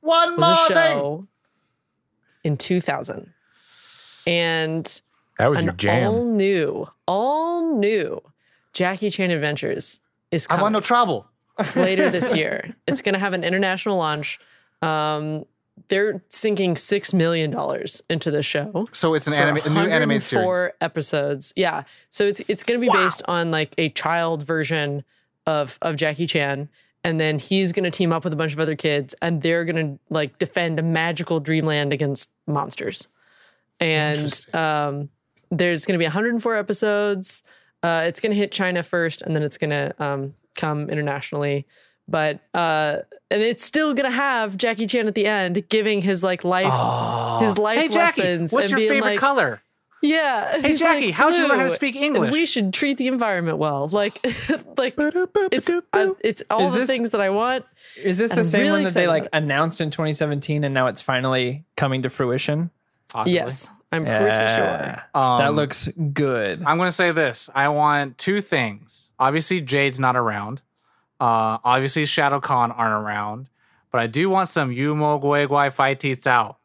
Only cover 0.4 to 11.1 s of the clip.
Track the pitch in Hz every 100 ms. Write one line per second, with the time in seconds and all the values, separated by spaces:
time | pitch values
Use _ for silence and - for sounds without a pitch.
0.4 | 339 330 330 175 160 147 143 156 196 _
1.4 | _ _ _ _ _ _ _ _ _ _
2.4 | 160 143 - 180 - 139 120 - - _
3.4 | _ _ _ - - - - - - 170
4.4 | 170 160 160 160 160 - _ _ _ -
5.4 | 117 143 - 90 98 113 127 226 240 220
6.4 | 196 190 147 - - _ - 190 247 302
7.4 | 330 349 330 277 202 214 151 - - _
8.4 | _ _ _ - 185 185 208 175 185 165
9.4 | 147 147 - - - - _ _ _ 165
10.4 | - 175 202 214 208 240 226